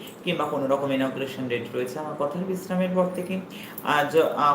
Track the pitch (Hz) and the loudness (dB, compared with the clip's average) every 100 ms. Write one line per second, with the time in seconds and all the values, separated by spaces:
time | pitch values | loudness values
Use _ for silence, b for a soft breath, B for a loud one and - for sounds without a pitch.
0 | B B 175 151 151 143 135 139 139 131 | B B -4 -2 -2 0 2 2 2 0
1 | 131 127 135 - 127 117 - 127 123 156 | 0 -2 -6 -4 -2 -2 -2 -4 -4 -4
2 | 151 - 143 175 190 180 - 185 180 180 | -8 -4 -4 -2 -4 -4 -2 0 2 2
3 | 180 - 180 185 - B B B - 147 | 2 0 -4 -6 -6 B B B 2 2
4 | 143 156 156 - 147 | 6 4 4 4 4